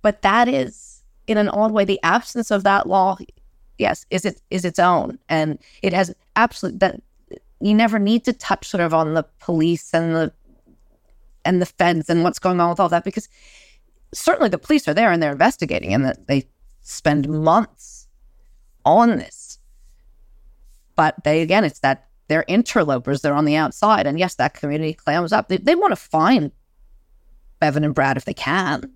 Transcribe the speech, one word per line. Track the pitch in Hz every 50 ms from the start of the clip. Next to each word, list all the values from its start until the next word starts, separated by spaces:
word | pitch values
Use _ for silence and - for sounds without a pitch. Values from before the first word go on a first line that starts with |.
But | - 214 - _ -
that | 196 196 226 240 233
is, | 262 269 262 254 - - - - - _ _ _ _ _ _
in | - 220 208
an | 208 202
odd | - 202 214 220 214
way, | 214 202
the | 196 196 190 -
absence | 165 180 233 240 - - 240 226 -
of | 214 202 190
that | 202 196 202 -
law, | - 185 190 185 190 190 185 185 - - _ _ - _ _ _ _ _ _
yes, | 208 202 - - - _
is | - 180 -
it, | 208 - - _ _
is | - 185 175
its | 180 160 -
own. | 170 180 180 160 - - - - _ _
And | 165 160 156 156 147 - _ _ _ - -
it | 190 175
has | 180 190 175 180 _ _ _ _
absolute, | - 226 233 - - - 185 - 190
that | 196 185 - - - _ _ _ _ _ - - _ _ _ _
you | - 208 208
never | 208 226 226 208 220
need | 202 202 226 233 -
to | - 233
touch | _ - - 196 - - -
sort | - 190 170
of | 160 160
on | 160 160 156 156
the | 165 147 _ _ _
police | - - 175 165 156 170 170 160 - - -
and | 165 165 165 160
the, | 160 160 - - _ _ _ - _ _ _ _ _ _ _ _ _ _ _ _ _ _ - _ _ _
and | - 185 180
the | 180
feds | - _ _ 180 175 175 165 156 -
and | 170 170 165
what's | 180 170 -
going | - 185 180 180
on | 175 170
with | 175 160
all | 196 175
that, | 170 170 -
because | 196 - - - - _ _ _ - - - - _ _ _ _ _ _ _ _ _ -
certainly | - - - 339 - 294 220
the | 185 -
police | _ - 311 294 - -
are | 151
there | 175 226 220 175
and | 170 165
they're | 147 143
investigating | 139 165 233 - - - - - - - 90 98
and | 110 139
that | 131 - - -
they | - 139 139 131 _ _ _ _ - - _ -
spend | - - - - 160 147 147 135 139
months | 156 156 156 160 170 208 220 - _ _ - - - - - - _ _ _ - _ _ _ _ - _ _ _ _ _ _
on | - 156 208 233 233 220
this. | - - - - - - - - _ _ - _ _ - - - _ _ - _ _ - _ - - _ - - _ - - - _ _ _ _
But | - 160 156 - - -
they, | 147 151 160 165
again, | 156 180 208 220
it's | 165 131 -
that | - 135 135 - _ _ _ _ _ _ 151
they're | 160 - -
interlopers. | 165 208 233 - - - 170 151 139 123 120 - 139 139
They're | - 147 143
on | 143 151
the | 151 147
outside. | 156 156 143 - - - 208 220 202 - 147
And | 139 160
yes, | 180 180 -
that | _ 123 151 _
community | - - 147 143 151 160 156 156
clams | _ _ - 143 165 175 160 -
up. | - -
They, | _ 190 185
they | - 262 339
wanna | 339 415 392 208
find | - - - - 156 160 185 254 240 151 139 - _ _ _ _ _ - - - - _ _ _ _ _ _ - - _ - - _
Bevan | - 151 135 151 151
and | 151 143
Brad | 151 135 135 139
if | 135 -
they | - -
can | - - 131 151 190 185 160 147 - - - -